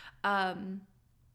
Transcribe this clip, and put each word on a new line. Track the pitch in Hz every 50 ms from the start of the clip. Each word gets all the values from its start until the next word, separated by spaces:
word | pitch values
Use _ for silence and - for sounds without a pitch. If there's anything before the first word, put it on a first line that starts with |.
| - - - - -
um, | 202 202 196 190 185 175 202 196 190 190 196 - - - _ _ _ _ _ _ _